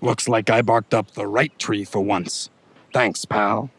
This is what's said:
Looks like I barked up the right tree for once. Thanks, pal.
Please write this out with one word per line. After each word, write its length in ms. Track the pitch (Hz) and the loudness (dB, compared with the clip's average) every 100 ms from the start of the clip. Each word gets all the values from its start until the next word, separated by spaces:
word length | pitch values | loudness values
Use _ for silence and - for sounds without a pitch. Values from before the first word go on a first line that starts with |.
Looks 300 | 123 123 - | 0 -2 0
like 200 | 117 107 | 0 2
I 120 | 117 | 2
barked 320 | 107 117 107 | 4 2 4
up 180 | 117 104 | 0 0
the 160 | - 101 | -6 -4
right 300 | 107 151 _ | 0 -2 _
tree 240 | - 107 | -4 -4
for 180 | 101 107 | -2 -2
once. 480 | 98 101 85 - - _ _ _ _ | 0 0 -2 -8 -10 _ _ _ _
Thanks, 320 | - 120 - - | 0 0 0 -4
pal. 440 | 107 104 110 131 | 0 0 0 -4